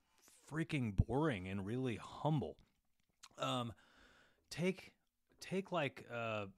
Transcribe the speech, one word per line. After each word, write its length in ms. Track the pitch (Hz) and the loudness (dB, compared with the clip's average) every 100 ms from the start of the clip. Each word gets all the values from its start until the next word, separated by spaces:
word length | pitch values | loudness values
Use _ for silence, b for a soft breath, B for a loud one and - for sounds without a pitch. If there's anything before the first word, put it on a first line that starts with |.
| _ _ - - - | _ _ -20 -20 -6
freaking 440 | 151 165 156 120 95 | -4 0 2 4 4
boring 520 | 76 123 160 104 92 | 4 4 4 2 -2
and 180 | 101 98 | -4 -2
really 300 | 123 131 110 | -2 -2 -2
humble. 600 | - - 147 156 82 69 - _ _ _ _ _ - - | -6 -2 2 2 0 -6 -18 _ _ _ _ _ -20 -4
Um, 340 | 139 131 117 - B B B B B B _ | -2 0 -2 -6 B B B B B B _
take, 420 | - 180 185 - - _ _ _ _ | 0 0 0 -8 -20 _ _ _ _
take, 320 | - 185 196 | -4 -2 0
like, 340 | 180 139 - - | 0 0 -2 -6
uh, 340 | 117 113 107 101 | -4 -2 -2 -4